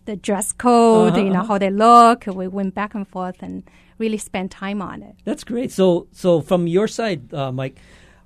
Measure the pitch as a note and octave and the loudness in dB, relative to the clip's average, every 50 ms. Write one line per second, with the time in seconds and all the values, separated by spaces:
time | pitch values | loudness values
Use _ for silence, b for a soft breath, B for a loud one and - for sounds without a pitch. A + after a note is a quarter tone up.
0 | - - G#3+ F3 - - G3+ F#3 F#3+ - - - - B3 A#3+ A#3 A#3 A3+ A3 A3 | -14 -12 -12 -10 -6 -4 -4 -4 -4 -8 -8 -2 0 2 4 6 6 6 6 6
1 | A3 - - - G3 F#3+ F#3+ F3+ F#3 A3+ G#3 G3 G3 F#3+ G3 G3+ A3 A#3 A#3+ A#3+ | 6 4 4 2 2 2 0 0 0 0 -2 0 0 -2 0 2 4 6 8 8
2 | A#3 A3+ A#3+ A#3+ - G#3 F3+ F#3+ F#3 F#3 F#3 G3+ G3 F#3+ F#3 G3+ G3+ G#3 - G#3 | 8 6 4 2 -2 -10 -8 -8 -8 -8 -6 -6 -6 -6 -6 -6 -8 -8 -8 -12
3 | G3 _ - F#3 F3+ F#3 F#3 - G3 F3+ F3+ - - b b b b b b b | -12 _ -10 -10 -10 -10 -10 -12 -14 -14 -14 -14 -16 b b b b b b b
4 | A3+ A3+ G#3+ G#3 - - - F#3+ F#3 F#3 - - G3 G3 G3+ G#3 F#3 - - - | -6 -6 -6 -6 -8 -8 -8 -8 -8 -8 -10 -10 -10 -8 -8 -8 -8 -10 -12 -16
5 | G3+ G#3 G3+ _ - G3+ B3 - - - B3 A#3+ C4 - - - F#3+ F#3 E3+ F3 | -18 -20 -20 _ -10 -8 -8 -8 -8 -8 -8 -6 -6 -6 0 2 2 2 2 0
6 | - _ _ - - F3+ E3+ D#3 C3+ - G3 F3 F3 E3+ E3 F#3+ A3 G#3+ - - | -2 _ _ -4 0 2 2 2 2 0 0 0 0 0 0 0 -2 -2 -4 -4
7 | A3+ G#3+ F3+ C#3 A#2+ - - D3 C3+ C3+ B2+ C3 C3 C3+ B2+ - b b b b | -4 -4 -4 -6 -10 -12 -8 -8 -6 -6 -6 -6 -8 -8 -10 -14 b b b b
8 | b b b b b | b b b b b